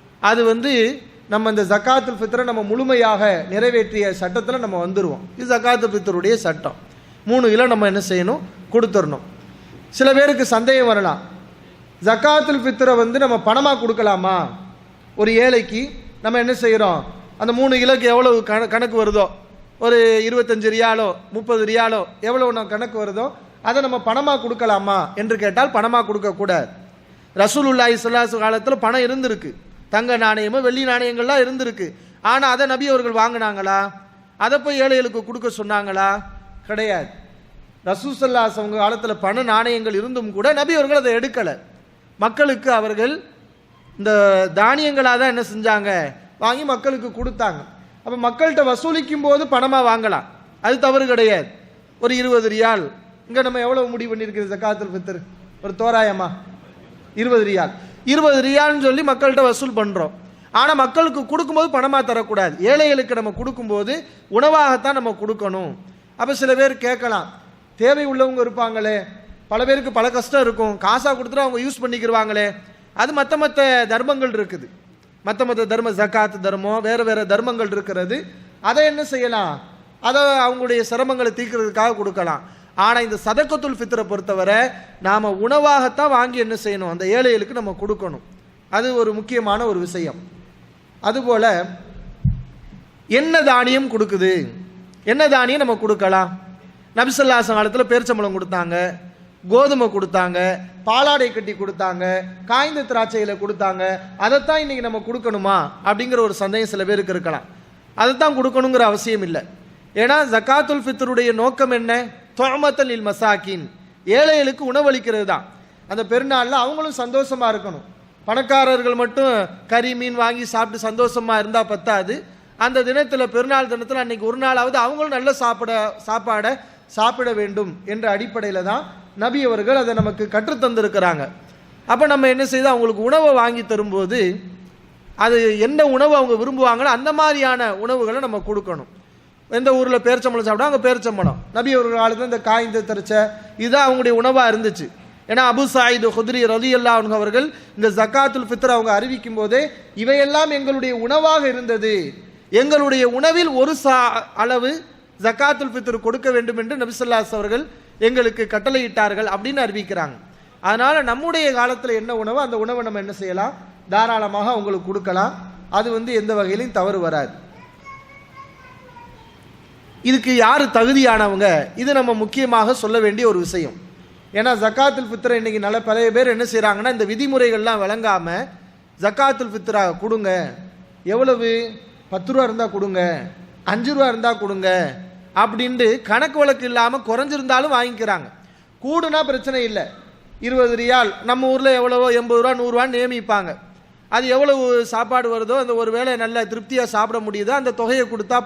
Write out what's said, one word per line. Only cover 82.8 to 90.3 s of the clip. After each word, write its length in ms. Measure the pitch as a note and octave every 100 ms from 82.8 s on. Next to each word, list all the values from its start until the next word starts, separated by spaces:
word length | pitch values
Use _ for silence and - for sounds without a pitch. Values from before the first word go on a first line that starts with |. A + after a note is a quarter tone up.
| G#3 A#3+
இந்த 180 | A#3 G#3+ A3
சதக்கத்துல் 520 | A3 D4+ D4+ C#4+ A#3+
ஃபித்ரை 260 | A3+ A3+
பொறுத்தவரை 680 | G3 G3+ F#3+ F#3+ F#3 G#3+ B3 - - -
நாம 280 | F#3 G#3 G#3+
உணவாகத்தான் 800 | F#3+ A3+ D4 D4 C#4+ B3+ B3+ D4
வாங்கி 280 | C4 B3 B3
என்ன 180 | A3 A3
செய்யணும், 260 | G#3+ G3+ F3+
அந்த 180 | E3+ F#3
ஏழைகளுக்கு 460 | A#3 B3+ A3+ G#3
நம்ம 220 | B3 G3+ F3+ G3+
கொடுக்கணும். 360 | G#3 F#3+ C3+ - - _ _ _
அது 260 | G3 B3 B3
ஒரு 180 | A3
முக்கியமான 520 | G#3+ G#3+ B3 G#3+ G#3+ A#3
ஒரு 140 | F#3
விஷயம். 400 | F3 F3+ D#3 - -